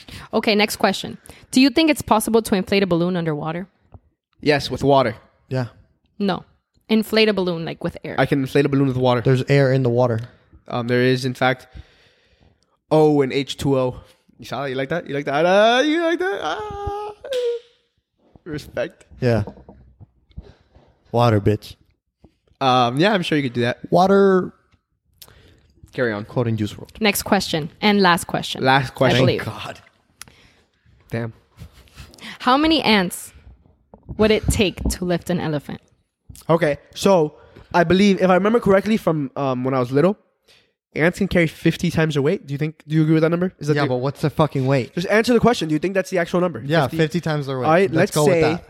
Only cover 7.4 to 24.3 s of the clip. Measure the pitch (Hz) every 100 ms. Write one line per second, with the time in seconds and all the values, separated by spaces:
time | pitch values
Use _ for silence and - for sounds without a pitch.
7.4 | 180 165 156 147 170 - 156 92 135 143
8.4 | 131 143 143 139 139 127 127 123 135 131
9.4 | 135 139 135 135 127 120 123 113 117 _
10.4 | _ - - 123 117 123 127 127 131 123
11.4 | 131 127 - - - _ _ _ _ _
12.4 | _ _ _ _ _ 156 151 147 131 135
13.4 | 131 - 143 135 127 110 - _ _ _
14.4 | 117 120 139 127 135 165 - 139 147 143
15.4 | 175 196 220 247 302 320 330 339 370 403
16.4 | - 359 427 403 403 403 415 427 - 508
17.4 | 480 466 - _ _ _ _ _ _ -
18.4 | 175 147 - 127 143 - _ - 127 110
19.4 | - - - - _ _ - _ _ -
20.4 | - _ _ _ _ _ _ 117 120 107
21.4 | 104 104 - - _ _ _ _ - _
22.4 | _ _ 135 127 120 135 196 202 165 151
23.4 | 135 120 120 - - 170 190 196 196